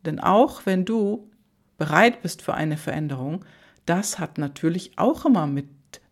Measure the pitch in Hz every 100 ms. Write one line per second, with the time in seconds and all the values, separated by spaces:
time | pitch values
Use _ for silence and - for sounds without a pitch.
0 | 165 151 - 202 269 - - 185 185 226
1 | 202 214 - _ _ _ _ _ 151 151
2 | 226 240 170 - - - 156 151 151 147
3 | 151 135 131 175 - _ _ _ - 175
4 | 208 - 156 - 143 139 160 175 - -
5 | 233 320 320 220 147 139 143 - _ -
6 | _